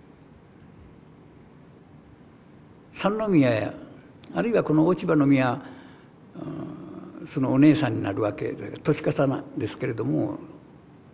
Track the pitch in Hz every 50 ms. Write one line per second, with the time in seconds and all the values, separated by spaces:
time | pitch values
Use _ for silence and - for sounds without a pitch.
0 | - - - - - - - - - - - - - - - - - - - -
1 | - - - - - - - - - - - - - - - - - - - -
2 | - - - - - - - - - - - - - - - - - - - -
3 | - 190 208 220 220 214 185 151 135 123 117 107 104 - - - - - - -
4 | - - - - - - - 170 190 233 220 185 - - 151 156 160 175 185 -
5 | 190 170 165 151 143 139 139 131 131 123 120 147 - - - - - - - -
6 | - - - - - - - - - - - - - - - - - - - -
7 | - - - - - - - 147 131 127 127 131 143 156 143 - - - - 110
8 | 107 101 98 92 90 104 - - - 110 - - - - - - - - 147 -
9 | - 170 - - 143 135 127 - - - - - 113 107 - - - 123 117 110
10 | 113 131 151 147 120 - - - - - - - - - - - - - - -
11 | - -